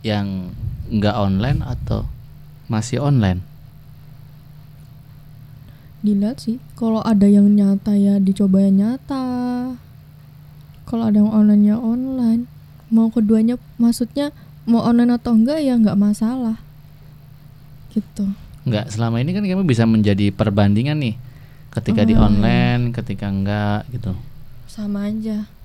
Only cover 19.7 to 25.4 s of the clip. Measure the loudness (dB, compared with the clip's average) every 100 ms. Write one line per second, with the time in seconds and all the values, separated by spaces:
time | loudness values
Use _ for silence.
19.7 | 2 4 4 2 2 0 0 0 2 2
20.7 | 2 0 -2 -4 -6 -14 -20 -20 -20 -10
21.7 | -8 -2 0 2 4 4 4 2 2 2
22.7 | 0 -2 -4 -8 -6 -4 -4 -2 -2 -2
23.7 | -4 -6 -10 -8 -8 -12 -16 -18 -18 -18
24.7 | -10 -8 -6 -6 -6 -6 -6